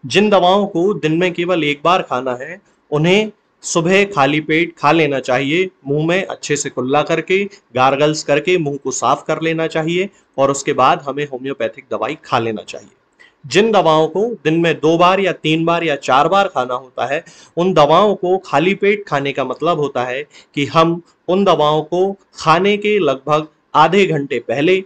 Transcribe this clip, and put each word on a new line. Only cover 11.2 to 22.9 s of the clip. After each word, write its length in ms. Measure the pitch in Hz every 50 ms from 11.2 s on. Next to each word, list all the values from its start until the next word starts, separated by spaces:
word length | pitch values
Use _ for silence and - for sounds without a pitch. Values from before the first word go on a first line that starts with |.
| 147
होम्योपैथिक 600 | 135 135 123 127 135 139 _ 113 110 - - - _
दवाई 260 | 110 104 104 - 151 151 -
खा 140 | - - 123
लेना 220 | 113 113 110 107 -
चाहिए। 260 | - - - 104 - _ _ _ _ _ _ - _ _ _ _
जिन 260 | 139 120 175 220 226
दवाओं 360 | 214 196 170 165 156 156 160
को 160 | 156 160 185 214 240 233 - _
दिन 160 | 156 160 170
में 140 | 170 170 151
दो 220 | 143 - 156 165
बार 220 | 165 175 175 190 196
या 120 | 196 180 156
तीन 320 | - _ 151 156 160 160
बार 180 | 165 170 170 170
या 120 | 160 143
चार 300 | 139 - - 127 131 147
बार 200 | - 190 196 202
खाना 260 | 190 - 135 123 127 127
होता 320 | 127 135 127 _ - 117
है, 180 | 123 139 160 170 - - - - _ _
उन 160 | 160 175 190 185
दवाओं 400 | 160 147 143 156 175 202 214 190
को 220 | - - 180 185
खाली 360 | 185 - - - 143 160 180 196
पेट 280 | 190 - 196 208 208 202
खाने 240 | - 156 143 139 139
का 120 | 135 143 135
मतलब 360 | 127 127 - 147 165 175 151
होता 240 | 147 135 - 131 123
है 200 | 127 123 135 147 _ _ - - _ _
कि 100 | 147 143
हम 340 | 123 - 165 165 165 170 170 - _ _ _ _
उन 160 | - 175 190 202
दवाओं 360 | 185 165 143 151 147 151 156 151
को 280 | 156 - 180 185 196 196 _ _ _ _
खाने 400 | - - 156 160 175 185 202 208
के 200 | 202 208 208